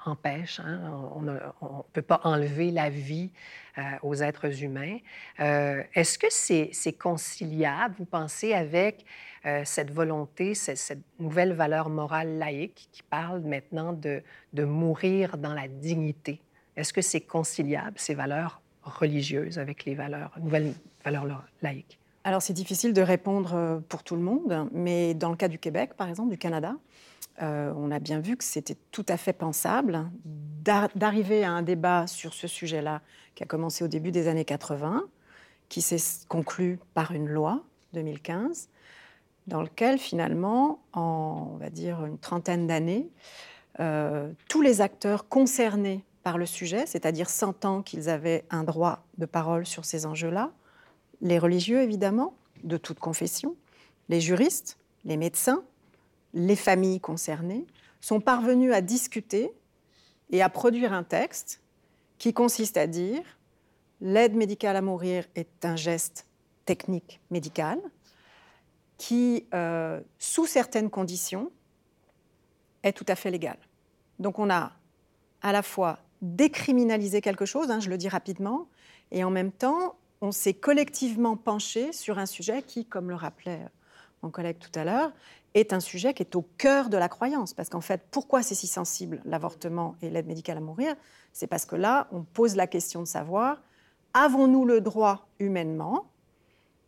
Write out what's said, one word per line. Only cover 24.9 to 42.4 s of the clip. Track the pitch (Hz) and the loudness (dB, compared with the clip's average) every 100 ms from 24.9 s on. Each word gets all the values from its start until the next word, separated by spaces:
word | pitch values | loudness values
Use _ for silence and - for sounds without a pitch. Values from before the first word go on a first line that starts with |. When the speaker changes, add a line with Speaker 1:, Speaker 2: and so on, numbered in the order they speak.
| 175 170 | 2 2
Speaker 2:
dans | 160 170 | 2 0
le | 170 | 0
cas | 190 | 0
du | 160 | -2
Québec, | 165 160 254 - | -4 -2 -4 -4
par | 185 | -6
exemple, | 175 240 | -2 -2
du | 185 | -2
Canada, | 175 160 160 285 _ - - - - - | -2 -2 -4 -8 _ -20 -20 -20 -18 -8
euh, | 156 147 143 151 | -4 -2 -4 -4
on | 147 | -2
a | 147 | -4
bien | 151 156 | -2 -4
vu | 170 254 | -2 -4
que | |
c'était | - 151 - - _ | -4 -6 -6 -10 _
tout | - 202 | -8 -2
à | 170 | -2
fait | - | 0
pensable | - 160 151 175 220 277 165 165 180 | -2 -2 -2 0 2 2 0 -4 -10
d'a-, | 156 151 - 151 156 208 202 196 | -14 -12 -12 -2 4 4 4 2
d'arriver | 214 208 196 214 | 2 2 2 2
à | 190 | 2
un | 175 | 0
débat | 170 175 175 180 170 | 0 2 4 4 2
sur | - 165 | -6 -12
ce | - 175 | -10 -10
sujet-là | - 170 160 151 151 _ - - - | -8 -4 -4 -4 -6 _ -20 -20 -12
qui | |
a | - | -6
commencé | 160 165 - | -4 -2 -2
au | 170 | -2
début | 156 165 | -2 -2
des | 175 165 | 0 2
années | 160 | 2
quatre-vingts, | 156 143 - 143 151 269 392 _ _ - - _ - | 0 -4 -4 -4 -2 -2 -4 _ _ -20 -20 _ -10
qui | - | -4
s'est | 165 | 0
s-, | 170 - - - | 0 -2 -6 -4
conclu | 165 151 - 180 180 - | -4 -2 0 -2 -2 -4
par | - 160 | -4 -2
une | 165 151 | -2 -2
loi, | 151 156 254 - _ _ | 0 0 0 -6 _ _
deux | 165 | -8
mille | 156 147 | -6 -8
quinze, | - 175 254 339 - _ - - - _ _ _ - | -6 -4 -4 -6 -12 _ -20 -20 -20 _ _ _ -6
dans | 170 | -4
lequel, | 160 - 233 269 | -4 2 2 2
finalement, | - 170 165 160 190 240 285 302 _ | 0 -2 0 0 2 4 2 0 _
en, | 180 165 160 156 156 165 | -4 -2 0 -2 -4 -8
on | 156 | -8
va | 151 | -10
dire, | 160 170 170 | -6 -6 -4
une | 151 151 | -6 -8
trentaine | - 175 | -6 -4